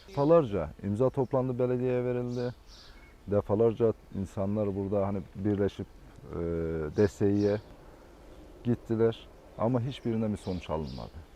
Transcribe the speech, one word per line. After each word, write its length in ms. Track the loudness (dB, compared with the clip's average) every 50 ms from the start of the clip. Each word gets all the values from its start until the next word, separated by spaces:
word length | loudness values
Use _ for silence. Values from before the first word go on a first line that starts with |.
| -20 -10
Defalarca 640 | -2 0 4 6 6 6 6 4 0 -2 -4 -4 -6 -6 -4
imza 260 | -4 0 2 2 2
toplandı, 500 | 2 0 -2 0 0 0 0 0 0 0
belediyeye 460 | 0 0 0 0 0 0 0 0 0
verildi. 500 | -2 -2 -2 -4 -4 -4 -4 -4 -6 -6 -10 -18 -20 -20 -20 -20 -20 -20 -20 -20 -20 -20 -18 -6 0
Defalarca 680 | 0 0 2 2 2 4 4 4 4 4 2 2 2 0 -6 -12 -8
insanlar 600 | -8 -8 -6 -4 -4 -2 -2 0 0 -2 -2 -2
burada 320 | -2 -2 -2 0 0 0 0
hani 140 | -2 -4 -6 -8 -10
birleşip, 520 | -4 0 0 2 2 2 0 0 -4 -10 -12 -12 -20 -20 -20 -20 -20 -16 -10
e, 60 | -6 -4 -4 -2 -2 -2 -2 -2 -2 -4 -4 -4 2 2
D 100 | 2 2
S 260 | 2 2 2 2 4
İ'ye 280 | 4 4 2 2 0 -2 -10 -18 -20 -20 -20 -20 -20 -20 -20 -20 -20 -20 -20 -20 -20 -20 -20 -20 -8 -2
gittiler 640 | -2 -2 -2 -2 -4 0 2 2 2 2 -2 -10 -20 -20 -20 -20 -18 -6 -2
ama 240 | 0 0 0 0
hiçbirinden 500 | -2 -2 -6 -6 -4 -2 -2 0 0 -2
bir 60 | -2 -4
sonuç 320 | -4 -4 -6 -6 -4 -4
alınmadı. 440 | -4 -4 -4 -6 -8 -10 -12 -12 -14 -16 -18 -18 -20